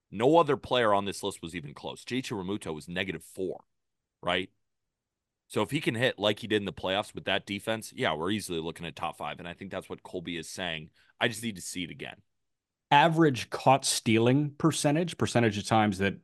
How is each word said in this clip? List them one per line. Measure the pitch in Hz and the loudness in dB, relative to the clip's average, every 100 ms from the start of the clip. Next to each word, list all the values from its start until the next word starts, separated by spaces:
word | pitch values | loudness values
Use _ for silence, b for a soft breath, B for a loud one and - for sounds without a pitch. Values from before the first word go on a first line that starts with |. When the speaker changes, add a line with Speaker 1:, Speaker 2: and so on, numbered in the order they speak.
| _ | _
Speaker 1:
No | 95 127 165 | 0 4 6
other | 147 123 | 4 0
player | - 127 113 | 0 2 4
on | 101 | 2
this | 98 87 | 0 -4
list | 101 - | -6 -6
was | 85 | -8
even | 85 73 | -8 -10
close. | 71 80 64 | -12 -12 -12
Jeichi | - 123 - | -6 -4 -4
Realmuto | 104 92 104 87 | -6 -4 -6 -6
was | 78 73 | -8 -6
negative | 87 95 82 | -4 -4 -6
four, | - - 92 - _ _ _ _ _ _ | -10 -8 -6 -8 _ _ _ _ _ _
right? | 87 92 95 _ _ _ _ _ _ _ _ _ _ | -2 -2 -4 _ _ _ _ _ _ _ _ _ _
So | 131 | -2
if | 131 | 0
he | 147 | -2
can | - 117 | -2 0
hit | 127 - | 0 2
like | 104 104 | 0 0
he | 104 | 0
did | 107 | 0
in | |
the | 98 | 0
playoffs | - 92 95 107 | -4 0 0 -2
with | 87 | -6
that | 87 98 | -2 -2
defense, | - 98 - 110 - - | -2 -6 -4 -6 -6 -2
yeah, | 113 | -2
we're | 76 85 | 0 0
easily | 107 92 82 | -2 -2 -4
looking | 82 78 82 | -6 -6 -10
at | |
top | 73 82 - | -8 -8 -6
five. | 78 76 | -10 -10
And | 85 | -12
I | |
think | 85 98 | -12 -10
that's | 95 - | -10 -10
what | 90 | -12
Colby | - 92 85 82 | -10 -10 -6 -8
is | 78 | -8
saying. | - 90 80 78 _ _ - | -8 -6 -6 -10 _ _ -4
I | 120 | -2
just | 107 | -2
need | 117 92 | -8 -8
to | |
see | - 92 | -10 -8
it | 82 | -8
again. | 73 78 - _ _ _ _ _ _ - | -10 -14 -14 _ _ _ _ _ _ 4
Speaker 2:
Average | 143 165 160 156 120 - | 6 6 6 4 2 -4
caught | - 135 135 | 0 4 4
stealing | - - 123 110 117 135 151 - | 2 -2 2 4 6 4 2 0
percentage, | 160 - 147 151 170 - | 0 2 2 0 -2 -2
percentage | 113 120 117 101 | 2 4 4 2
of | - | 2
times | 113 107 95 | 4 4 2
that, | 98 - | 0 -2